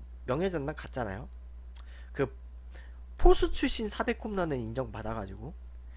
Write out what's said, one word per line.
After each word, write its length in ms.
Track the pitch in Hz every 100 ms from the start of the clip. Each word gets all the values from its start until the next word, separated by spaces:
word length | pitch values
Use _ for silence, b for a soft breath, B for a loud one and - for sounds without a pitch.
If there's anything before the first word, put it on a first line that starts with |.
| - - -
명예전당 500 | 135 190 170 139 151
갔잖아요. 520 | - 131 110 95 143 - - - - - B B B
그 240 | - 131 - - - - B B B B -
포수 340 | - 359 339
출신 360 | - 269 - 214
사백 360 | - 233 233
홈런을 340 | 220 202 170 135
인정받아가지고, 960 | 113 117 120 101 107 113 98 98 123 - - - B